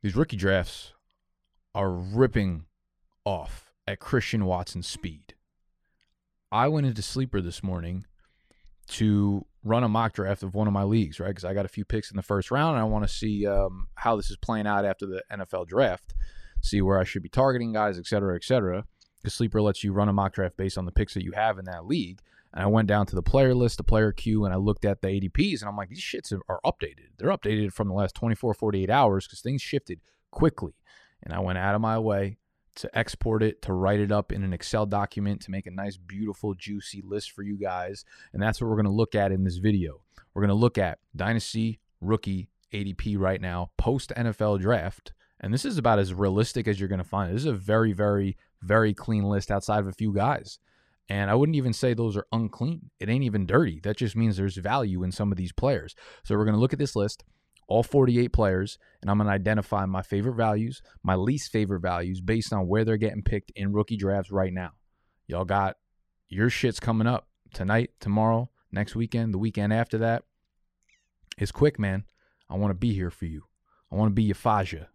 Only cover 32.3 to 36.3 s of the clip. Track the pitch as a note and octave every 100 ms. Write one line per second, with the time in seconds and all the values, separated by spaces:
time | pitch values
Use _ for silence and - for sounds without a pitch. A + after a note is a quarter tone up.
32.3 | G2+ _ _ _ - - - A#2 - A#2
33.3 | A2 G#2+ - - F#2 F#2+ G#2 G2+ G#2 G2
34.3 | - G2 F#2 - A2 G#2 G2+ G2+ - G2+
35.3 | G2+ - F#2+ F2+ F#2 G2+ F#2+ F2 F#2+ G#2+